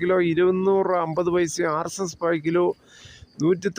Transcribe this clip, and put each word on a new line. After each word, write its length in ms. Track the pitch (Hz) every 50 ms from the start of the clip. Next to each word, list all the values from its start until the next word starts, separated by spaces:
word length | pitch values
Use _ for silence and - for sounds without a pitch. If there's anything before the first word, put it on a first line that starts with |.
കിലോ 160 | 170 180 185 190 175 170
ഇരുന്നൂറ് 640 | 160 160 180 185 185 185 185 196 196 190 190 190 185 175 165
അമ്പത് 240 | 160 160 170 175 175 170
പൈസയും 360 | 180 175 160 - 170 175 165 151 156
ആർ 100 | 170 175
എസ് 100 | - - 196
എസ് 120 | 170 - -
ഫൈവ് 180 | 170 165 170 160 147
കിലോ 180 | 165 165 175 175 180 - - _ _ - - - - - - - _ _ - 143
നൂറ്റി 280 | 165 185 175 180 202 175